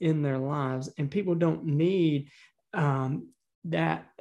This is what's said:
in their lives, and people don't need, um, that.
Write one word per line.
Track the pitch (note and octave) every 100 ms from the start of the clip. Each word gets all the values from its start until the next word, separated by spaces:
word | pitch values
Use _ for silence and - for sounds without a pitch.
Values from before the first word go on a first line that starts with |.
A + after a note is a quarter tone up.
in | E3 D#3
their | C#3+ C3
lives, | C3+ D3 C3+ C3 C#3+ -
and | C#3+
people | G3+ F#3 E3+
don't | E3 D#3+
need, | D#3+ D3 E3+ F#3+ E3 C#3+ C#3+ - - _ _
um, | G#3 D3 C3+ C3 D3 - _ _ _ E3+
that. | E3 E3 D#3 - -